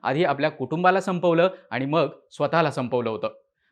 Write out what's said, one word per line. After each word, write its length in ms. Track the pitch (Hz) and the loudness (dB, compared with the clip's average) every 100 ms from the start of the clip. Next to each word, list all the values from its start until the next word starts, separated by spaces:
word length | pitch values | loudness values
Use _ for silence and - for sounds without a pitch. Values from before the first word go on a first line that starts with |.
आधी 200 | - 131 | -2 0
आपल्या 260 | 175 139 151 | 0 0 -2
कुटुंबाला 520 | 151 131 160 180 190 | -4 -6 0 2 2
संपवलं 480 | 190 175 175 165 180 185 - | 0 0 2 4 2 0 -8
आणि 140 | 117 135 | -6 0
मग 220 | 160 156 - _ | 0 0 -4 _
स्वतःला 400 | - 143 160 156 | -6 -2 0 0
संपवलं 380 | 131 123 123 113 | -2 -4 -2 -2
होतं. 240 | 110 110 - _ _ _ | -4 -8 -10 _ _ _